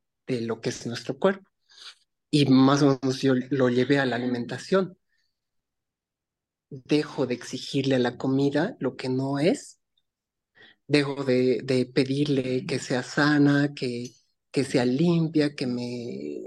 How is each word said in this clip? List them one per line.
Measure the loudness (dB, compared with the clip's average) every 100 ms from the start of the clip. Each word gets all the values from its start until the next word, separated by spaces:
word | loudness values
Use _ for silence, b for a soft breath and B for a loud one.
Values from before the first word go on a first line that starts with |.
| _ _ -6
de | -4
lo | -4 -4
que | -6
es | -6 -8
nuestro | -10 -8 -2
cuerpo". | 0 0 _ _ _ B B B _ _ _
Y | 2 6
más | 6 8 6
o | 4 2
menos | -2 0
yo | 0 0 0
lo | 0 2
llevé | 2 2 2
a | 0
la | -2
alimentación. | -2 -4 -6 -10 -2 0 0 -6 _ _ _ _ _ _ _ _ _ _ _ _ _ _ _ _ -20
Dejo | -14 -2 -2 0 -4 -4
de | -4
exigirle | -8 -12 -6 -2 0 2
a |
la | 0 -2
comida | -2 2 2 0 -2 -2
lo | -6 -4
que | -4
no | -4 -2 0
es, | 0 0 -4 -20 _ _ _ _ _ _ _ _ b b -2
dejo | 0 0 -4
de, | 0 2 2 0
de | 0 0 0
pedirle | 0 0 0 0 0 -2 -4 -4
que | -6
sea | -4 -4
sana, | -4 0 2 4 4 4 0 -2
que, | -6 -6 -10 -14 _ _ _
que | -4
sea | -2 0 0
limpia, | 2 2 2 2 0 0 -2
que | -6
me, | -4 -6 -8 -10 -10 -10 -10